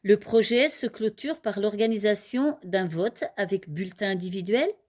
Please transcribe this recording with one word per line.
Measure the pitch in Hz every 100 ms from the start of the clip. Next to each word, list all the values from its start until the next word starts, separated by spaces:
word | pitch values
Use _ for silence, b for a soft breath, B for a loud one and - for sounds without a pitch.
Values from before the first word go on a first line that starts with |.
Le | 196 208
projet | - 226 214 240 294
se | - 233
clôture | - 220 214 285 320
par | 220 202
l'organisation | 208 202 226 220 208 202 - 247 294 285
d'un | 180 190 185
vote | 160 208 - - -
avec | 190 190 -
bulletin | 151 185 - 202
individuel | 190 185 190 185 233 339 415